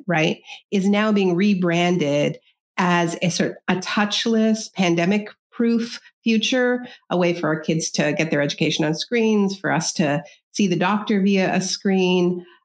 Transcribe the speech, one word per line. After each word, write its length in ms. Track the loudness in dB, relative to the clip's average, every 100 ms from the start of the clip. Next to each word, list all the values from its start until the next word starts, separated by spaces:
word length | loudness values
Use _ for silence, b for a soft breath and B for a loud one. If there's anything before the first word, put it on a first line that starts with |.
| -2
right, 360 | 0 0 -4 B B B
is 180 | 0 2
now 200 | 2 2
being 240 | 2 2 2
rebranded 1040 | 2 2 2 2 2 0 0 0 0 -4 b b _ -2
as 400 | 0 2 0 0
a 80 | -2
sort 220 | 0 -2
of 260 | -4 -4 -4
a 20 |
touchless, 920 | -2 -2 -2 -2 0 2 2 0 -4
pandemic-proof 1300 | -2 0 2 2 0 -4 -16 _ -2 0 0 -2 -10 B _ 0
future, 600 | 0 0 0 0 -2 -6 B B
a 60 | 0
way 180 | 0
for 140 | 0 -2
our 120 | -2
kids 300 | -2 -2 -2
to 200 | -2 -2 0
get 120 | 0
their 120 | 0
education 420 | -2 -2 -2 0
on 100 | -2
screens, 640 | -2 -2 0 2 2 0 -2
for 140 | -4
us 220 | -2 -2
to 280 | 0 0 -2 -6 B _
see 160 | -2 0
the 80 | 0
doctor 460 | 0 -2 -2 0
via 340 | 2 2 2 0
a 60 |
screen, 840 | 0 -2 0 2 2 2 2 -2 B B